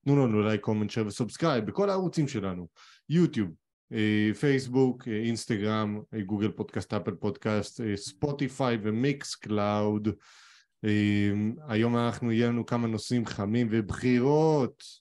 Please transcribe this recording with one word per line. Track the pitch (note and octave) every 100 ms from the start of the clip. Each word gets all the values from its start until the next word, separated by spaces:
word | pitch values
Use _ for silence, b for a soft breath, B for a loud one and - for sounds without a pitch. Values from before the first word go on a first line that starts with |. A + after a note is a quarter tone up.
| C#3
תנו | C#3+ B2+
לנו | G#2+
לייק, | G#2 G#2+
קומנט, | - G#2+ G#2
שייר | - G#2+
וסובסקרייב | - A2+ - E3 B2+ G#2
בכל | G#2+ G3+
הערוצים | F#3+ F3+ E3 C#3
שלנו, | B2 F#2+ F2+ F2 B B B -
יוטיוב, | D#3+ E3+ A#2 F#2+ D#2+ _ _ _
אה, | A2+ G#2+ G#2+ G#2+ G2+
פייסבוק, | D3 C3+ C3 B2+ C3 B2 B2
אה, |
אינסטגרם, | G#2+ A#2 A2+ - A2 G#2 A2 G#2+ G#2 -
אה, | A2+
גוגל | F#2+ G#2 G#2
פודקאסט, | - G2+ A2+ -
אפל | G#2+ G2+ F2+
פודקאסט, | G#2 F#2+ A2 G#2+ - -
אה, | A2+ G2
ספוטיפיי | - - D3 C#3+ C3+ - C3 A#2
ומיקס | G#2 A2 C#3 C#3+ - -
קלאוד. | - G#2+ G#2 G#2 G#2 G#2 G#2+ G2+ B B B B B _ G#2+
אה, | G#2 G#2 G#2 G2+ G2+ G#2+ A#2 -
היום | G#2+ A#2 A#2+
אנחנו, | A#2+ A#2 A#2+
יהיה | A2+ A#2+
לנו | A#2+ A2+
כמה | A#2+ A#2
נושאים | A2 - B2 A2
חמים | - G2+ A#2 A#2
ובחירות | A2+ G#2 - B2+ B2 C3 D3+ D#3+ D3+ A#2+ - - -